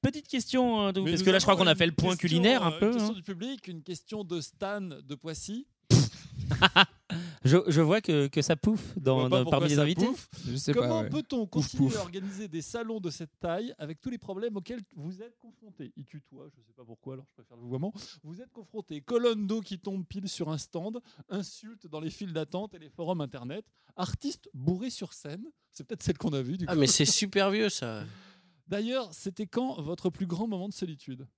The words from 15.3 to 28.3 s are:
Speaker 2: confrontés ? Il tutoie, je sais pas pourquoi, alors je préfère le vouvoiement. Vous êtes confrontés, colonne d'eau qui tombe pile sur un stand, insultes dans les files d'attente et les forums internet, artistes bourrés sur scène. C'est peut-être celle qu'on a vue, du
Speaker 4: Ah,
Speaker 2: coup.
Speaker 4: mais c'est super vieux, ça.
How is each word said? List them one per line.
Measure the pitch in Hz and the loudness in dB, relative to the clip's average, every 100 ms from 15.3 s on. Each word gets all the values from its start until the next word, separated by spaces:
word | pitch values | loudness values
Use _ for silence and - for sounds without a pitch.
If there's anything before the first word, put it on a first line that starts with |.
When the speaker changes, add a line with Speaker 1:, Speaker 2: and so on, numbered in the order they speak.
| 233 | _
Speaker 2:
confrontés ? | 233 _ 220 - 147 - | -20 _ -20 -16 -16 -14
Il | 143 | -16
tutoie, | 156 _ 131 147 | -18 _ -20 -20
je | _ | _
sais | 110 117 | _ _
pas | |
pourquoi, | 117 113 131 | -20 -18 -14
alors | 131 139 | -16 -18
je | |
préfère | _ 117 120 | _ _ -20
le | |
vouvoiement. | 120 131 180 208 202 - | -8 -4 -4 -8 -16 -18
Vous | 151 175 | -18 -16
êtes | 254 | -18
confrontés, | 233 202 220 - 147 | -20 -14 -12 -10 -12
colonne | - 240 240 220 202 | 0 2 4 2 0
d'eau | 220 | -2
qui | 190 185 | -4 -8
tombe | - 196 175 | -6 -6 -6
pile | 202 190 | -8 -8
sur | - 156 | -6 -4
un | 156 | -4
stand, | - 170 185 233 - - - | -6 -8 -8 -10 -14 -20 -10
insultes | 196 190 - 214 226 175 | -8 -8 -12 -18 -20 -12
dans | 151 | -6
les | 156 | -6
files | - 202 | -6 -6
d'attente | 160 156 180 214 175 | -4 -2 -4 -6 -12
et | |
les | 151 | -20
forums | - 170 180 | -8 -2 -2
internet, | 139 131 120 175 - _ _ - | -2 -6 -8 -10 -12 _ _ -6
artistes | 180 - 285 - - | -4 -2 -4 -6 -14
bourrés | 135 139 185 254 | -4 -2 0 -4
sur | - 180 | -8 -12
scène. | - 147 165 285 _ _ | -12 -12 -12 -12 _ _
C'est | - 139 | -20 -12
peut-être | 214 | -6
celle | - 170 | -2 0
qu'on | - | 0
a | 143 | 0
vue, | 123 185 | -2 -4
du | 175 | 0
Speaker 4:
Ah, | |
Speaker 2:
coup. | 170 | 6
Speaker 4:
mais | 135 | 6
c'est | - 147 | 8 6
super | - 202 196 196 | 4 2 2 2
vieux, | 208 214 | 4 2
ça. | - 120 110 107 110 - | 0 -6 -6 -10 -14 -20